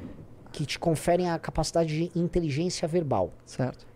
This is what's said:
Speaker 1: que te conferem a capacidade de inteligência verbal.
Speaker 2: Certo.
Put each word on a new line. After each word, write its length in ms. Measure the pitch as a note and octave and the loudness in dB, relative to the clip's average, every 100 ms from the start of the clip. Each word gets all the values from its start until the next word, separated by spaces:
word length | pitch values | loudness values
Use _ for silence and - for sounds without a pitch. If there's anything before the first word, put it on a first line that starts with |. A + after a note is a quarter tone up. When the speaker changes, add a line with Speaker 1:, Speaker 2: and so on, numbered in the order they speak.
| - - - - - | -10 -12 -16 -18 -10
Speaker 1:
que 140 | - D3 | -6 -4
te 100 | - | -2
conferem 520 | E3+ D#3 - F3 F3+ | 0 2 4 2 2
a 60 | E3 | 0
capacidade 560 | - D#3+ D#3 E3+ D#3+ D#3 | -2 -2 2 2 2 2
de 160 | F3 E3+ | 0 0
inteligência 680 | E3+ F3+ E3 C3+ F3+ - E3 | 2 2 2 0 0 0 0
verbal. 440 | F3 D3 A2 F2+ - - | 2 2 2 2 -2 -10
Speaker 2:
Certo. 440 | - B2+ - - | -2 -2 -4 -14